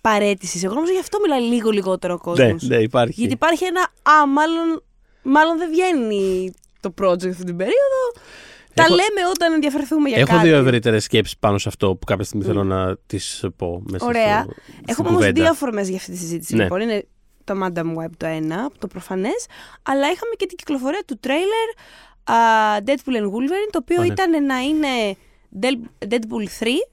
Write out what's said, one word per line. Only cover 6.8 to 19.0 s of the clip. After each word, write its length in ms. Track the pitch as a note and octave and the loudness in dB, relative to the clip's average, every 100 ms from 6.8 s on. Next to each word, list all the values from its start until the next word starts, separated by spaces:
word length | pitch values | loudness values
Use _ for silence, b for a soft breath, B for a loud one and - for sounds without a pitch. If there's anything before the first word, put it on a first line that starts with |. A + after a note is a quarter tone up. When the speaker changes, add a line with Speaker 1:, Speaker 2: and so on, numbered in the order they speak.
Speaker 1:
το 140 | - - | -12 -2
project 260 | G3 F3+ F#3 | 0 0 -2
αυτή 160 | F3 | -6
την 120 | F3+ E3+ | -8 -4
περίοδο. 560 | F#3+ A#4 C#5 C5 B4+ A#4+ B B B B B | 0 2 2 0 -2 -6 B B B B B
Τα 80 | - | 2
Speaker 2:
Έχω 120 | E4 | 4
Speaker 1:
λέμε 340 | F4 G4+ G4+ F4+ | 6 2 0 -2
όταν 180 | F4+ E4+ | 0 2
ενδιαφερθούμε 560 | D#4+ D4 C#4 C#4 D#4 C#4+ | 2 0 -2 -2 0 2
για 100 | A3 | 2
Speaker 2:
έχω 140 | C3+ | 4
Speaker 1:
κάτι». 140 | E3 E3 | 6 6
Speaker 2:
δύο 80 | D3+ | 6
ευρύτερες 480 | C3 B2 A#2 A2 | 6 2 2 0
σκέψεις 320 | - A2+ G#2 - | 2 0 0 0
πάνω 200 | A2 G2+ | 0 0
σε 100 | G#2 | -2
αυτό 260 | - G2+ | -2 -2
που 100 | F#2 - | -2 -2
κάποια 180 | F#2+ | -4
στιγμή 200 | G2+ G#2+ | -2 -4
Speaker 1:
Μμ. 40 | F#2+ | -2
Speaker 2:
θέλω 160 | G2+ | 0
να 320 | G2 F#2+ F#2 F#2+ _ | 0 0 -2 -4 _
τις 380 | G2 - - G2 - | -8 -8 -6 -8 -6
πω 260 | F2+ F2 G2+ | -6 -6 -8
μέσα 140 | F#2 A#3+ | -6 -2
Speaker 1:
Ωραία. 360 | A#3 A3 G#3 | 0 2 2
Speaker 2:
στο, 100 | - - | -2 -12
στην 120 | B B - | B B -8
Speaker 1:
Έχουμε 220 | A#3+ F4 | -4 0
όμως 120 | E4+ | 4
Speaker 2:
κουβέντα. 200 | D#4+ D4+ | 4 4
Speaker 1:
δύο 80 | E4 | 2
αφορμές 380 | E4 C#4 G#3+ G3 | 2 -2 -2 -4
για 80 | F#3 | -6
αυτή 140 | - | -8
τη 60 | F3+ | -10
συζήτηση. 380 | E3 E3 E3+ | -8 -8 -2
Speaker 2:
Ναι. 80 | A3 | 0
Speaker 1:
Λοιπόν, 180 | A2 F3+ | 0 0
είναι 240 | A#3 G#3 - _ _ _ | -2 -4 -6 _ _ _
το 100 | - G3 | -8 -4
Madame 400 | F#3+ F3 E3 E3 | -4 -4 -4 -6
Web 60 | D#3+ E3 | -8 -8
το 100 | E3 | -6
ένα, 440 | D#3+ D#3 E3 C4+ _ | -4 -4 -4 -6 _
το 80 | G3+ | -12
προφανές, 600 | F#3+ | -12